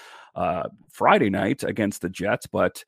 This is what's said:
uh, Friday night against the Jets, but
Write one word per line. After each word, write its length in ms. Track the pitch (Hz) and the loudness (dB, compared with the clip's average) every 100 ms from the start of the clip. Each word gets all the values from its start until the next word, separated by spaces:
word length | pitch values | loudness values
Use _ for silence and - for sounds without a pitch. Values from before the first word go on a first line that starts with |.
| - - - - | -20 -20 -16 -6
uh, 340 | 87 87 71 - _ | -2 -2 -6 -10 _
Friday 400 | - 120 202 117 | 0 4 4 4
night 320 | 95 101 - | 2 0 -2
against 400 | - 104 104 - | -4 -2 -2 -2
the 60 | 87 | -6
Jets, 360 | 95 92 120 - | -4 -4 -4 -4
but 400 | 95 92 - | 0 0 -2